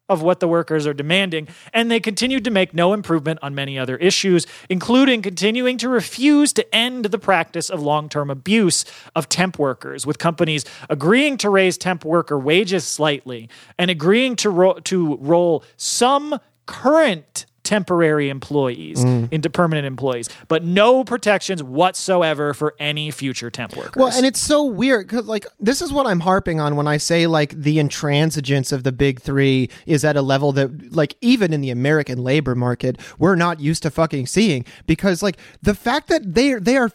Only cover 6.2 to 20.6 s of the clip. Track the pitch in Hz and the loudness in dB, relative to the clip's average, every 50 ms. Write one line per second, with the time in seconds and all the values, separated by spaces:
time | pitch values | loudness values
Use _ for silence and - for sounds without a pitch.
6.2 | 247 294 294 294 294 285 - - 214 - - 214 233 247 254 254 226 202 185 208 | 2 4 4 4 4 2 0 -2 -4 -2 0 -2 -2 -2 -4 -4 -4 -4 -4 -4
7.2 | - - 190 170 160 - - 170 151 - 196 170 147 147 147 151 151 151 - 147 | 0 0 0 0 0 -2 -6 -8 -6 -6 -6 -4 -2 0 0 -2 -2 -4 -6 -6
8.2 | 147 143 139 135 127 - 208 226 214 175 156 - - - - - - - - 160 | -4 -6 -6 -8 -2 0 2 4 4 4 2 0 -4 -6 -12 -20 -16 -8 -6 -6
9.2 | 147 - - - 175 190 170 - 147 135 127 - - 135 139 139 117 135 151 - | -4 -2 -2 -2 -2 -2 -2 -2 -2 -2 -2 -4 -10 -14 -12 -8 -6 -6 -4 -2
10.2 | - 165 165 151 175 160 156 147 120 - - - - - 156 139 135 165 214 254 | -2 -2 0 0 0 0 0 -2 -4 -8 -14 -14 -8 -6 -6 -2 2 4 4 4
11.2 | 285 302 277 220 - 208 196 190 190 185 175 - - 180 185 156 - 156 160 175 | 4 2 0 -2 0 2 2 4 4 2 0 -2 -4 -4 -4 -4 -2 0 0 0
12.2 | 160 - 151 143 127 143 156 180 220 180 190 180 131 - - - 151 156 147 135 | 0 0 -2 -2 0 2 2 2 2 2 0 -2 -2 -4 -4 -2 0 0 -2 -2
13.2 | - 131 123 117 113 113 - - - - - - 180 180 185 156 151 175 202 233 | -6 -10 -12 -12 -14 -16 -20 -20 -20 -12 -6 -4 -2 -2 -2 0 2 2 4 4
14.2 | 262 262 240 - - 208 190 170 185 190 170 175 165 - 190 185 170 151 143 123 | 2 0 -2 -2 -2 0 2 4 4 4 2 0 -4 -4 -2 0 0 0 -2 -2
15.2 | 135 139 170 175 175 175 165 135 - - _ - - - - - 240 247 277 285 | 0 2 2 4 4 2 2 0 -2 -8 _ -10 -8 -6 -2 0 2 2 2 2
16.2 | 294 302 302 262 - _ _ _ _ - - - - 254 302 320 320 262 190 160 | -2 -4 -8 -8 -8 _ _ _ _ -18 -10 -2 2 4 4 4 4 4 0 -2
17.2 | 147 _ - - - _ _ _ - - 202 214 185 - 180 170 170 156 151 151 | -6 _ -16 -16 -16 _ _ _ -4 -2 0 0 0 0 0 2 2 2 2 2
18.2 | 147 139 139 135 - - 147 147 135 127 123 - 82 156 - 131 123 127 127 120 | 0 -2 -4 -8 -8 -4 -2 0 0 0 -2 -6 -10 -8 -2 0 2 2 2 2
19.2 | 113 117 156 156 147 170 - - 175 165 160 151 143 139 131 120 131 135 127 120 | 0 -2 -2 -2 -2 -2 0 0 0 2 0 -2 -4 -4 -6 -4 -4 -4 -4 -4
20.2 | 117 - - - - - 160 160 | -6 -10 -14 -12 -4 -2 -2 0